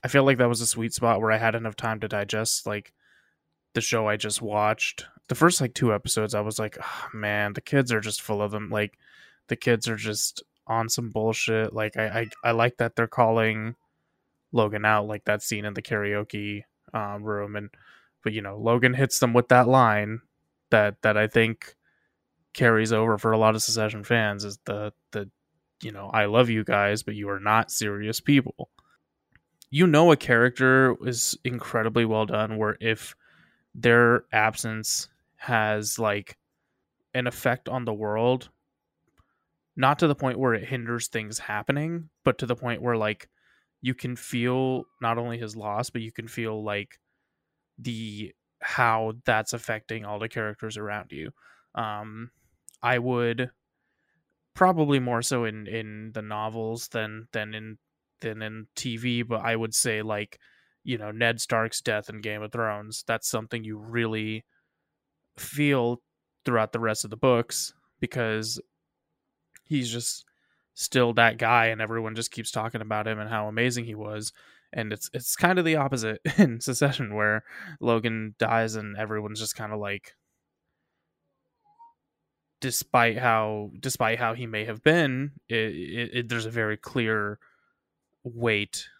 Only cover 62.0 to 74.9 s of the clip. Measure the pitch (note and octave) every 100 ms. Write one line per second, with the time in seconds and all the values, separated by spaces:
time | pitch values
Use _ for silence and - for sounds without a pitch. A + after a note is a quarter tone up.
62 | G#2 G#2+ G#2+ G#2+ G#2+ A#2 A2+ G#2 G#2+ A2
63 | - A2+ - A#2 A2 A#2 A2 G#2+ A2 A#2
64 | A2+ A2 G#2+ A2 - _ _ _ _ _
65 | _ _ _ - - C#3+ D3 C#3 A#2+ B2
66 | _ _ _ _ - A#2+ A2 A2+ A2+ A2
67 | A2 A2 C3 A#2+ A#2 - - _ _ _
68 | A#2+ - A2+ A2 A2 A#2+ - _ _ _
69 | _ _ _ _ _ _ _ D3+ A#2+ A#2+
70 | A#2+ - _ _ _ _ _ - - C3
71 | A#2+ A#2 A#2 A2+ A#2 A#2+ A2+ A2 A2 A2+
72 | A2 A2 A#2 - A2 - A2 A#2 G#2+ G#2+
73 | G#2+ A2 G#2+ A2+ G#2+ G#2+ B2 B2 A#2 G#2+
74 | G#2+ G#2+ G#2+ _ - _ _ - A2